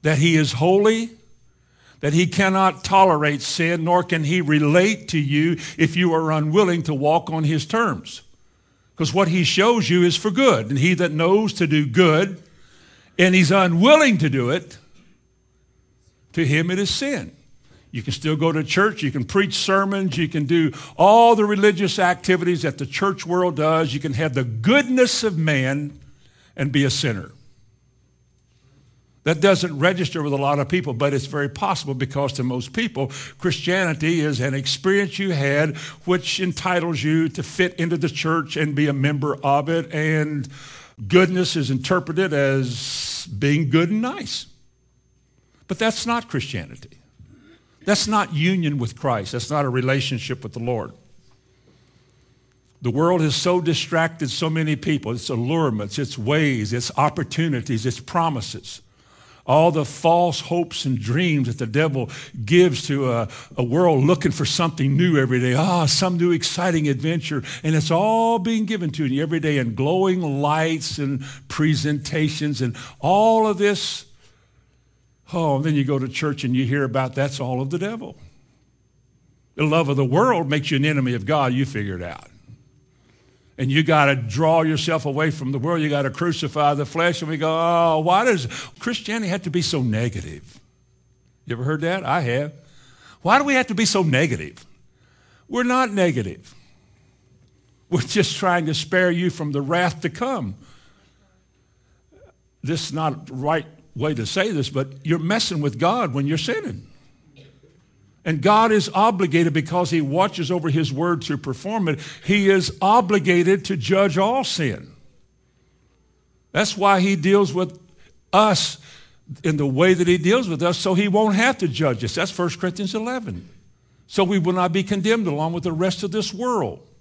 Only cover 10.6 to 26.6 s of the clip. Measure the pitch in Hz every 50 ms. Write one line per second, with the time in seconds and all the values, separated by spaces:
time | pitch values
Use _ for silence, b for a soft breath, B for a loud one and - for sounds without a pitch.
10.6 | 110 107 139 135 131 180 185 175 180 170 151 151 165 170 190 208 220 208 - -
11.6 | 175 151 151 151 147 131 113 175 180 170 156 156 196 196 190 - - b b b
12.6 | b b b b b b b b b b b - 175 185 185 190 180 143 185 196
13.6 | 190 180 170 165 190 262 302 311 311 269 220 156 156 151 127 135 120 120 143 180
14.6 | 180 - - - _ _ - - _ _ _ _ _ _ _ _ _ _ _ _
15.6 | _ _ _ _ _ _ _ _ _ _ _ _ _ _ _ - 165 131 147 151
16.6 | 165 175 180 190 202 - - - 277 277 294 196 - - - _ _ _ - -
17.6 | _ b b b b b b 120 107 - - - - 156 156 151 160 165 160 156
18.6 | 147 - - 180 202 214 208 214 156 139 - 143 117 - - 196 196 - - -
19.6 | - - 190 196 196 196 196 196 196 185 131 143 165 156 165 160 147 135 170 170
20.6 | 160 143 B B B B B - 170 196 214 233 233 233 233 214 208 208 208 202
21.6 | 202 208 202 165 202 180 - - 190 180 180 - - - 185 180 170 175 180 151
22.6 | 135 156 - - 143 - - - 196 196 190 196 - 165 175 180 180 180 156 135
23.6 | 151 156 160 160 160 143 117 143 139 160 135 110 160 156 127 135 131 120 110 110
24.6 | 113 190 247 285 285 240 254 254 254 240 - - - 220 185 156 160 156 151 135
25.6 | 131 131 139 143 147 143 143 - b b b b b b b b b b b -